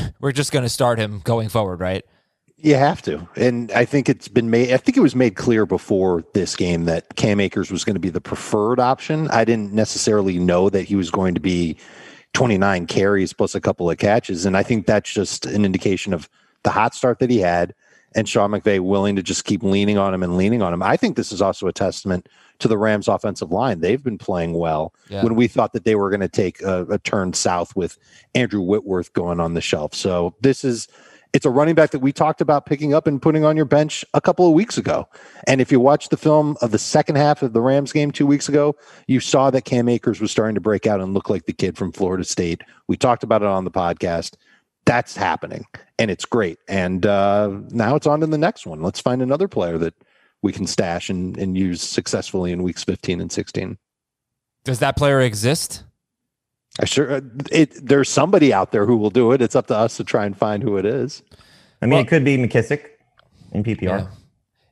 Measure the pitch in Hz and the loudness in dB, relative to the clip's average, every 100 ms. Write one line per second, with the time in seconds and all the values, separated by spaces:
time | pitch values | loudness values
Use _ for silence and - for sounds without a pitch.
0 | - - 139 131 139 143 120 - 123 113 | -6 -6 -6 -4 -2 -2 -2 0 0 0
1 | 107 104 - 117 110 117 101 90 92 95 | -2 -4 -2 -2 0 -2 -2 -2 -4 -4
2 | - _ _ _ _ _ 151 139 143 - | -8 _ _ _ _ _ 2 4 4 0
3 | - 76 85 - 120 120 117 - 120 143 | -6 -8 -8 0 0 0 -2 0 0 0
4 | 127 131 - 123 117 117 123 127 - 269 | 0 -2 0 0 2 2 2 0 2 2
5 | 180 123 127 - - 113 101 92 - 101 | 4 4 0 0 0 2 2 -2 0 0
6 | 92 87 82 104 87 - 90 87 82 82 | 2 0 -2 -2 -2 -2 -2 0 0 -2
7 | - - 113 101 98 - 90 90 - 98 | -6 -4 0 2 0 -2 -4 -4 -4 -2
8 | 90 85 - - - 110 107 123 123 131 | -2 -6 -8 -10 -4 -2 0 2 0 0
9 | - 156 160 117 110 117 104 104 107 - | -2 -4 0 0 2 0 0 -2 -2 0
10 | - 107 98 87 90 87 98 98 87 101 | 0 2 2 0 2 4 2 0 -2 -2
11 | 85 80 92 87 92 90 85 76 - - | -2 0 0 0 0 0 -2 -6 -14 -20
12 | - - _ - 127 98 98 95 82 - | -20 -20 _ 0 2 2 2 0 -2 0
13 | 98 101 92 - 98 98 95 95 87 82 | 2 2 0 -2 -2 -2 -2 -2 -2 0
14 | 107 110 - 90 95 92 101 117 92 107 | 2 0 0 -4 0 0 0 -2 0 0
15 | - - 92 - - 101 101 92 - 95 | 0 -4 -4 -6 -6 0 0 0 -2 -4
16 | - 90 71 _ _ _ 117 98 113 - | -4 -6 -8 _ _ _ -2 0 0 0
17 | 127 117 127 120 90 87 87 - _ _ | 0 0 2 2 2 0 -2 -6 _ _
18 | _ - 104 120 101 104 107 98 92 101 | _ -4 0 2 2 0 0 0 2 0
19 | 98 101 90 92 - 98 95 98 101 104 | 0 -2 -2 -6 -2 -2 0 0 2 2
20 | 98 92 90 90 95 120 95 85 92 147 | 0 0 -2 0 2 0 0 -2 0 0
21 | 240 135 - 95 98 87 95 - 95 85 | 0 -2 -4 -2 -2 -2 -4 -2 -4 -4
22 | 98 90 - _ _ - 120 107 110 107 | -4 -4 -6 _ _ -4 0 2 2 0
23 | 98 98 107 90 87 90 131 92 87 123 | 0 -2 -2 -8 -4 -2 -2 -2 -2 -2
24 | 139 104 - 90 85 82 85 78 80 _ | -4 -8 -6 -4 -2 -2 -2 -2 -4 _
25 | - 101 113 113 120 - 110 113 113 107 | -12 -4 -2 2 0 2 0 0 0 0
26 | 98 101 92 - 95 - 98 92 87 104 | 2 0 -2 0 -2 -2 -4 -4 -2 -4
27 | - 107 92 90 - 87 85 - 85 - | -2 -2 -2 -2 -2 -2 -4 -4 -6 -8
28 | _ _ _ - 120 104 90 107 101 92 | _ _ _ -2 0 0 0 0 0 -4
29 | 85 - 87 87 85 82 - 90 76 - | -4 -4 -2 -2 -2 -2 -2 -4 -4 -4
30 | 98 90 87 - 127 135 135 117 - _ | -2 -2 -2 0 0 0 -2 -4 -8 _
31 | - - _ 143 147 123 151 165 151 143 | -20 -20 _ 0 2 2 4 4 4 2
32 | 131 - 156 156 143 147 - 139 147 143 | -2 0 0 0 2 0 0 -4 0 2
33 | - 143 160 156 151 156 147 147 156 - | 2 0 2 4 4 2 2 2 2 -4
34 | - - - 175 180 156 226 - - - | -4 -2 0 4 6 6 2 -2 -2 -2
35 | - - - - - 131 123 135 127 147 | -4 -14 -20 -8 0 2 4 6 6 4
36 | - 139 151 151 151 147 120 107 - 156 | 0 -2 4 4 2 0 -2 -2 0 0
37 | 147 147 147 147 135 113 123 139 139 151 | 2 2 2 2 0 0 2 0 0 -2
38 | 147 143 143 143 - 147 147 143 - - | -2 0 2 2 2 0 0 -2 -10 -14
39 | - 131 - 147 135 131 - 123 120 120 | -2 -2 2 2 4 2 0 0 2 0
40 | - 107 107 - 110 104 92 101 113 104 | 0 -2 -2 0 0 0 0 0 0 0
41 | 92 98 - 98 - - 95 82 92 - | -2 -4 -2 -4 -4 -4 -4 -4 -6 -2
42 | 92 92 87 - 90 85 - - - 110 | -2 -2 -4 -4 -4 -4 -10 -14 -6 -2
43 | 131 120 120 110 104 95 92 92 87 85 | 0 0 2 0 2 -2 -2 -2 -2 -2
44 | 95 85 85 - _ _ _ _ - 120 | -2 -4 -6 -12 _ _ _ _ 0 0
45 | 120 - 92 80 - - - - _ - | -2 -4 -2 -2 -6 -12 -16 -20 _ -4
46 | 110 90 - 120 95 82 - 98 90 92 | -2 -2 -2 -2 -2 -4 -6 -4 -2 0
47 | 104 101 101 101 104 98 104 117 110 147 | 0 2 2 2 0 -4 -8 -4 0 0
48 | 156 147 156 151 160 - - 80 82 - | 2 0 0 0 0 -2 -12 -8 -6 -4
49 | - 127 127 143 196 - 87 82 82 - | -2 0 0 0 -2 -2 -2 -2 -4 -6
50 | _ _ _ _ 101 - 90 - 95 87 | _ _ _ _ -4 -2 -6 -2 -2 -4
51 | - 92 92 92 95 92 95 87 - - | -6 -6 -6 -6 -4 -2 -2 -2 -6 -6
52 | - 104 - 98 90 87 90 85 - 92 | -4 -4 -4 -4 -4 -4 -4 -6 -6 -6
53 | - 87 87 - 92 - 95 101 _ _ | -4 -6 -6 -8 -8 -8 -8 -10 _ _
54 | _ _ _ _ _ _ - 123 139 135 | _ _ _ _ _ _ -6 -2 -2 0
55 | 147 139 127 104 113 165 - - - _ | 2 4 2 0 -2 -2 -4 -12 -20 _
56 | _ _ _ _ _ _ _ - - - | _ _ _ _ _ _ _ -6 -2 0
57 | 139 139 135 117 143 151 151 - 127 143 | 0 -2 -6 -12 -2 2 2 2 2 2
58 | 131 - 151 202 143 101 92 113 101 117 | 4 2 4 6 6 4 2 0 2 2
59 | 104 107 117 131 117 131 - 110 113 - | 2 2 4 4 2 0 0 0 0 -2
60 | 101 120 104 98 107 104 110 101 98 135 | -4 -2 -2 -2 -2 -2 -2 -2 0 -2
61 | 123 - _ - _ _ _ - 113 139 | -4 -8 _ -20 _ _ _ -4 2 4
62 | 127 160 135 135 120 123 113 147 - _ | 4 2 4 2 2 2 0 -2 -6 _
63 | _ _ _ _ - 95 104 107 90 95 | _ _ _ _ -10 -6 -4 -2 -2 -2
64 | 98 - _ _ _ _ _ | -4 -12 _ _ _ _ _